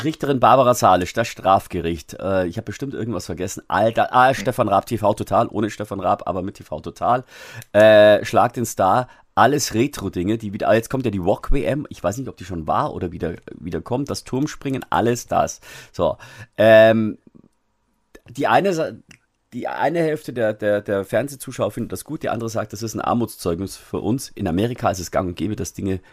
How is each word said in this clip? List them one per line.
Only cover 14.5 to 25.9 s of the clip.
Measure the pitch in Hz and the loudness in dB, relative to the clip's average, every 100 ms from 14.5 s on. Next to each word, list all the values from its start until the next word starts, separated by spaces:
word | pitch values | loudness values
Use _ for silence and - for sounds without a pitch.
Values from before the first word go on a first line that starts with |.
| - 143 135 - | -6 -8 -8 -2
alles | 85 113 120 - | 0 0 -2 -2
das. | 87 78 - - - - | -2 -2 -6 -20 -20 -16
So, | - 82 - - - - - | -2 -2 -2 -12 -20 -14 2
ähm, | 110 110 110 113 107 - _ - _ _ _ _ _ _ _ - - | 8 8 8 6 0 -6 _ -20 _ _ _ _ _ _ _ -20 -16
die | 120 139 | -4 2
eine | 123 196 | 4 2
Sa-, | 160 120 113 _ - _ _ _ | 0 -4 -8 _ -20 _ _ _
die | 120 - | -8 -8
eine | 67 131 170 | -2 -2 0
Hälfte | 160 151 - | -2 -2 -6
der, | 123 110 | -2 -2
der, | 110 107 104 | 0 0 0
der | 104 98 95 | 0 -4 -2
Fernsehzuschauer | 110 139 139 - 127 104 | -2 -4 -8 -14 -4 -4
findet | 120 113 | -4 -8
das | 95 | -10
gut, | - 160 | -10 -8
die | - | -6
andere | 120 113 | -6 -6
sagt, | 107 107 | -6 -6
das | 101 | -8
ist | 113 110 | -8 -6
ein | |
Armutszeugnis | - 117 113 - 90 85 95 - | -2 -2 -2 -4 -4 -4 -6 -10
für | - 98 | -10 -6
uns. | 98 131 - - | -2 -4 -6 -8
In | 95 | -4
Amerika | 85 117 123 98 | -2 -2 -2 -2
ist | 90 | -2
es | 82 | -4
gang | - 90 | -4 -4
und | 87 | -6
gäbe, | 95 104 | -6 -6
dass | 90 | -8
Dinge | - 98 | -6 -4